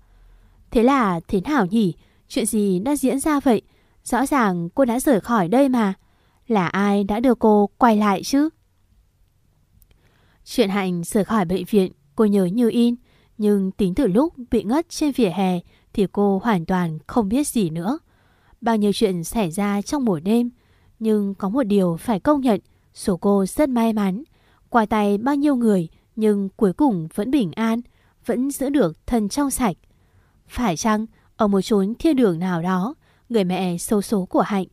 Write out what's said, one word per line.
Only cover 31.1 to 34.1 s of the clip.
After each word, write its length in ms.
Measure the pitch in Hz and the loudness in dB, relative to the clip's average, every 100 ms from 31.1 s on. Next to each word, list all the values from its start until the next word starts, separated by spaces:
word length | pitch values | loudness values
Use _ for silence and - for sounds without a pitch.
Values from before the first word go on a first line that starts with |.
| _ _ - | _ _ -2
ở 100 | 214 | 0
một 140 | 196 | 2
chốn 320 | - 208 190 240 | 2 0 0 0
thiên 160 | 330 269 | 0 2
đường 240 | 226 165 | 2 0
nào 220 | 185 170 | -2 -2
đó, 340 | 175 185 208 320 _ _ - | -2 -2 -2 -8 _ _ -4
người 140 | 233 | 0
mẹ 340 | 180 185 185 175 | 0 0 -2 -4
xấu 240 | - 208 | -2 -2
số 240 | - | 0